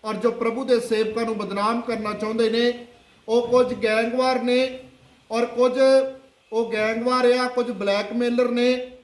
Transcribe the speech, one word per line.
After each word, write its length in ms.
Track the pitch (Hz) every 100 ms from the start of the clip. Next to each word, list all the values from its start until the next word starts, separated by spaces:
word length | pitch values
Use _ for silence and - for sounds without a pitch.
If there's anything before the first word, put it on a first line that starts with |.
| 214
ਔਰ 80 |
ਜੋ 180 | 196 240
ਪ੍ਰਭੂ 320 | 233 233 226
ਦੇ 160 | 262 233
ਸੇਵਕਾਂ 460 | 233 214 214 233 226
ਨੂੰ 120 | 214
ਬਦਨਾਮ 440 | 190 196 214 233
ਕਰਨਾ 320 | 240 220 214
ਚਾਹੁੰਦੇ 360 | 214 214 226 220
ਨੇ, 380 | 226 240 240 - - _ _ -
ਉਹ 200 | 233 233
ਕੁਝ 260 | 247 247 247
ਗੈਂਗਵਾਰ 580 | 220 220 233 247 254 254
ਨੇ 380 | 240 247 262 - - _ _ _ _
ਔਰ 140 | 226 240
ਕੁਝ 260 | 240 247 247 262 269 269 269 - _ _
ਉਹ 200 | 220 226
ਗੈਂਗਵਾਰ 520 | 220 214 226 240 254 247
ਆ, 220 | 247 247
ਕੁਝ 240 | 247 240
ਬਲੈਕਮੇਲਰ 800 | 196 202 202 208 233 240 240 247
ਨੇ। 420 | 240 247 254 254 -